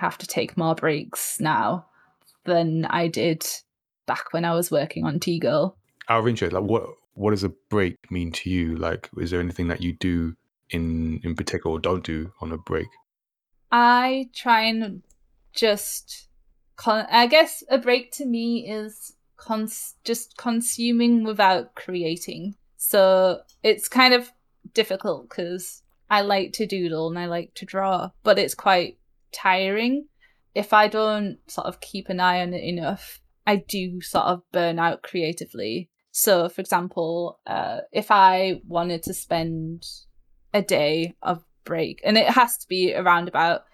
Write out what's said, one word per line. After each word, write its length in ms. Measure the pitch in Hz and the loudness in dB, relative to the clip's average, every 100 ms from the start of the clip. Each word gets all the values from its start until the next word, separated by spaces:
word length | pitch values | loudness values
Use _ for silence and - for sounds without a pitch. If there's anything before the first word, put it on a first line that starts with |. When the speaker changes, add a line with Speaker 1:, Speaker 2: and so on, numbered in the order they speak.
Speaker 1:
have 160 | 170 - | -6 -6
to 80 | 175 | -6
take 300 | - - - | -4 -4 -2
more 180 | 165 | 0
breaks 640 | 160 160 151 - - - - | 0 0 -2 -6 -8 -8 -4
now 460 | 156 120 107 175 - _ _ _ _ _ - | -2 0 0 -2 -8 _ _ _ _ _ 0
than 400 | 170 165 160 156 | 2 2 0 0
I 220 | 170 170 | 0 -2
did 380 | 135 170 160 - - - _ _ _ - | 0 0 -2 -4 -10 -14 _ _ _ -6
back 260 | 127 - | -6 -4
when 140 | 165 170 | -4 0
I 80 | |
was 160 | 165 175 | 0 0
working 340 | 151 151 - | 0 -2 -4
on 160 | 160 151 | -4 -2
T-Girl. 560 | - 170 127 147 185 - _ - - | -2 -2 0 2 0 -4 _ -10 0
Speaker 2:
Out 120 | 113 | 2
of 80 | 113 | 2
interest, 260 | 113 87 | 0 -2
like, 80 | 92 | -2
what, 220 | 101 110 - - _ | 0 0 -2 -14 _
what 160 | - 104 | -4 0
does 140 | 101 | 0
a 40 | 95 - - | -2 -6 -4
break 260 | 104 92 80 - | 0 0 -2 -8
mean 220 | 90 85 | -6 -6
to 180 | 82 90 | -6 -2
you? 240 | 90 82 82 | 0 0 -2
Like, 320 | 82 82 - 90 | -4 -4 -8 -8
is 120 | 85 | -4
there 100 | 90 | -2
anything 280 | 87 85 85 | -2 -4 -4
that 120 | 82 | -2
you 100 | 87 | -4
do 420 | 85 92 85 82 82 _ _ - | -2 -2 0 -2 -8 _ _ -8
in, 500 | 85 82 82 80 78 | -6 -4 -2 -4 -4
in 140 | 85 82 | -6 -6
particular 400 | - 85 82 80 | -6 -4 -4 -2
or 20 | |
don't 260 | 82 92 | -2 -2
do 280 | - 80 85 - | -4 -6 -8 -10
on 100 | 82 | -10
a 80 | 80 | -10
break? 300 | - 82 - _ _ _ _ _ _ _ _ | -6 -6 -8 _ _ _ _ _ _ _ _
Speaker 1:
I 600 | 240 240 247 254 262 254 | 2 4 4 2 -2 -6
try 280 | - 247 226 | -6 2 2
and 400 | 226 226 214 185 - _ _ _ _ | 2 -2 -4 -10 -18 _ _ _ _
just 720 | - 220 202 - - - - - _ _ _ _ - | 0 2 2 -2 -10 -12 -20 -20 _ _ _ _ -4
con-, 300 | 233 214 - | 0 0 4
I 160 | 233 240 | 6 6
guess 360 | 311 320 - - | 6 4 0 -2
a 100 | 254 | 0
break 340 | 240 254 240 | 2 0 0
to 140 | - 269 | -8 -4
me 420 | 233 233 233 220 | -2 -2 -4 -4
is 460 | 214 214 - - - _ _ | -10 -10 -14 -20 -20 _ _
cons-, 580 | - 220 220 - - - | -6 -4 -4 -8 -14 -10
just 320 | - 233 - - | -6 -6 -8 -10
consuming 880 | 240 233 240 - 233 233 240 233 | -4 -2 -2 -2 0 2 4 4
without 500 | 220 214 190 185 - | 2 2 4 4 0
creating. 800 | - - 180 160 170 - 165 185 - _ - | -10 -8 -4 -2 -4 -8 -10 -10 -12 _ -8
So 640 | - 202 190 190 185 175 - _ | 0 6 6 6 4 2 -6 _
it's 260 | 220 214 - | 2 2 2
kind 260 | 254 254 | 4 6
of 160 | 247 240 _ _ _ - | 6 2 _ _ _ -6
difficult 560 | - 214 190 208 151 123 | -2 -2 -2 -4 -4 -6
'cause 540 | - 175 185 - - _ _ - | -10 -8 -8 -12 -16 _ _ 0
I 60 | 208 | 2
like 300 | 202 196 190 | 2 0 -2
to 120 | - 214 | -4 -4
doodle 420 | 196 175 160 165 | -2 -2 -2 -4
and 100 | 175 | -4
I 80 | 175 | -4
like 280 | 170 - | -6 -8
to 120 | - 190 | -14 -8
draw, 440 | 190 196 180 185 - | -2 0 0 -4 -2
but 160 | 214 202 | 4 4
it's 160 | 151 | 2
quite 440 | - 202 185 170 - _ _ _ | 0 2 4 2 -8 _ _ _
tiring. 720 | - 190 185 190 208 240 277 294 _ _ _ _ | -2 2 2 2 0 0 -2 -6 _ _ _ _
If 180 | 208 208 | -6 4
I 140 | 214 214 | 6 6
don't 520 | 214 214 214 202 - - | 2 0 0 -4 -8 -14
sort 160 | - - | -8 -8
of 140 | - | -8
keep 280 | - 196 190 | -12 -10 -6
an 120 | 180 | 0
eye 200 | 180 180 | 2 2
on 140 | 175 | 0
it 80 | 180 | -4
enough, 580 | 151 175 156 190 - - _ _ - | -6 -4 -4 -6 -10 -20 _ _ 0
I 100 | 202 | 0
do 440 | - 202 185 180 | 0 -4 -4 -6
sort 260 | - - - | -4 0 0
of 160 | 180 - | -2 -2
burn 260 | 180 170 165 | -2 0 2
out 240 | 165 - | 0 -2
creatively. 880 | - 180 160 170 - - 107 156 180 _ _ | -6 -4 -4 -6 -10 -8 -6 -6 -8 _ _
So, 360 | - 220 180 175 | -2 4 4 2
for 120 | - | -4
example, 800 | 190 180 180 - 165 170 170 - - | -2 -2 0 -4 -4 -4 -6 -8 -8
uh, 320 | 196 - - - | -4 -4 -6 -6
if 200 | 202 - | -4 2
I 480 | 208 190 185 190 - - | 6 8 6 0 -2 -4
wanted 340 | 170 175 165 | -4 -2 -4
to 80 | - | -6
spend 720 | 185 - 170 165 165 160 170 - - - _ _ _ _ | -8 -4 -2 -2 -4 -6 -10 -14 -18 -20 _ _ _ _
a 100 | 208 | -2
day 520 | 202 160 147 160 170 - | 2 2 2 0 -2 -4
of 240 | - 165 - _ | -4 -4 -8 _
break, 360 | - 165 160 - | -8 -4 -4 -4
and 120 | - 220 | 0 2
it 120 | - | 4
has 280 | 247 240 - | 4 4 0
to 100 | - | -6
be 260 | 185 180 | 0 0
around 320 | - 180 175 175 | 2 2 2 2
about, 380 | - 170 - - | 0 2 0 -6